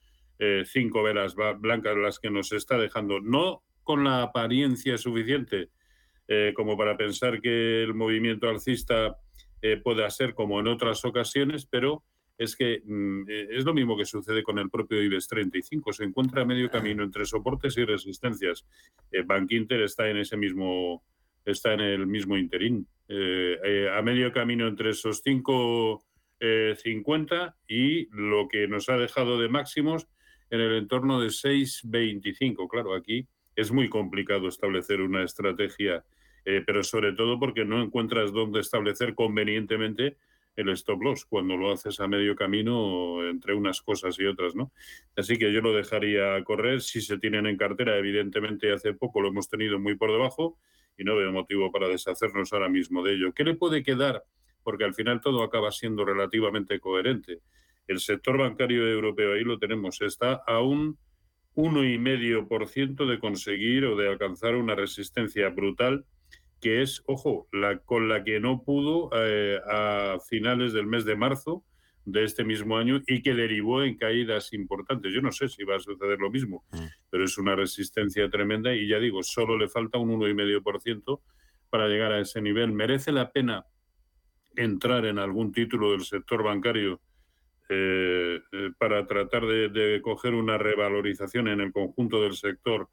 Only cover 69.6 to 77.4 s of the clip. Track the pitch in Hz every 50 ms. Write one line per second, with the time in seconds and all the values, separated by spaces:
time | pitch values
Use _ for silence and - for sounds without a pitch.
69.6 | - 104 104 107 107 104 104 101 101 98 95 87 - - 117 107 107 120 123 123
70.6 | 127 120 110 107 104 107 117 120 107 110 107 101 120 135 139 135 - 156 170 190
71.6 | _ _ _ _ _ _ _ _ - 101 95 107 110 104 - - 113 110 110 104
72.6 | 104 110 110 113 113 123 135 139 135 - 127 117 - 139 123 117 117 110 110 104
73.6 | 104 113 127 135 139 131 107 - 113 110 113 120 120 110 107 101 - - 113 104
74.6 | 95 90 98 95 95 - 135 117 98 95 95 127 139 127 - - 139 131 - -
75.6 | 101 98 98 95 90 101 101 90 98 101 101 95 98 98 113 135 131 104 92 82
76.6 | _ - - 85 82 80 - _ _ - - 92 95 90 - 104